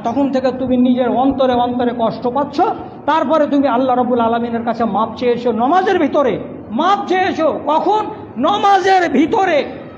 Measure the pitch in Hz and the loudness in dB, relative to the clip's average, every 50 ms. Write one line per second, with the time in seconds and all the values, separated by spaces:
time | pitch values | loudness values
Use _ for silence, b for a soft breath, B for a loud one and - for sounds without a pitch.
0 | - 233 233 277 277 262 269 262 254 254 254 254 262 254 254 247 247 262 247 247 | -4 -4 -2 0 0 0 0 0 0 -2 -2 -2 -2 0 0 2 2 2 2 2
1 | 247 233 214 233 262 277 262 269 262 254 247 240 247 247 247 247 247 247 233 254 | 0 0 0 0 0 0 2 2 0 2 2 0 0 0 0 -2 -2 -2 -2 -2
2 | 226 214 - - - 240 233 277 294 285 - 320 415 453 370 B B B B B | -2 -2 -2 -4 -4 -4 -2 -2 -4 -2 0 0 0 0 -2 B B B B B
3 | - 285 302 320 320 247 320 311 294 226 277 285 277 269 226 247 269 254 247 247 | -2 0 0 0 2 2 2 2 2 2 2 2 2 2 2 2 2 2 2 2
4 | 247 220 247 233 226 226 233 233 233 240 233 226 233 233 220 226 233 226 - 202 | 2 2 2 2 2 2 0 0 -2 -4 -4 -4 -4 -4 -2 -2 -2 -2 0 0
5 | 226 226 - - 254 247 240 233 233 247 226 214 240 269 349 370 370 427 381 359 | -2 -2 -4 -2 0 0 0 0 0 -2 0 0 2 2 2 2 2 2 2 2
6 | 311 269 - 311 277 247 185 151 - - - - - - 208 254 311 370 403 403 | 0 0 2 2 2 0 0 -2 -6 -10 -12 -14 -12 -6 -4 -2 0 2 0 0
7 | - - 349 370 370 370 254 - 320 294 - - - - 302 311 - 349 415 427 | 0 0 0 0 0 0 0 0 0 0 0 -2 -2 0 0 0 2 2 0 0
8 | 415 - 440 - - - - 220 262 330 403 415 440 403 403 381 359 392 381 370 | -2 -4 -8 -12 -14 -12 -6 -2 0 0 0 2 2 4 4 4 4 4 4 4
9 | 349 320 277 240 320 - 440 453 392 370 320 285 240 - - - - - - | 2 2 2 2 2 2 2 2 2 2 2 0 0 -2 -6 -14 -16 -16 -8